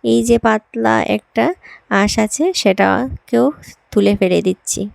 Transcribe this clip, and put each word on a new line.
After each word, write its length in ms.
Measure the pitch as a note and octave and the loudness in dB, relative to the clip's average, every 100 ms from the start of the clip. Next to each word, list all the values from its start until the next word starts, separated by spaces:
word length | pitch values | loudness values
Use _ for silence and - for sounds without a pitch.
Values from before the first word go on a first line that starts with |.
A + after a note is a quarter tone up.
এই 160 | A#3+ A#3 | 0 0
যে 140 | A#3 A#3 | 2 2
পাতলা 580 | A#3 A3 _ A#3 A3 A3 - | 2 -2 _ -4 0 0 0
একটা 400 | G#3+ _ - A3+ F4+ - - _ | -4 _ -2 -2 -4 -12 -20 _
আঁশ 240 | G3 G#3 - | 0 0 0
আছে, 240 | G#3+ - E4 | -2 -2 -2
সেটাকেও 920 | F#4 G3+ F#3+ G3 G3 C4 - _ A#3 B3+ D4+ - - _ | 0 0 2 2 2 -2 -8 _ 0 0 -2 -16 -20 _
তুলে 240 | - G3+ G3+ | 0 0 2
ফেলে 240 | F#3 F3+ | 0 0
দিচ্ছি। 400 | E3 F#3+ - - G#3 | -2 -6 -6 -8 -8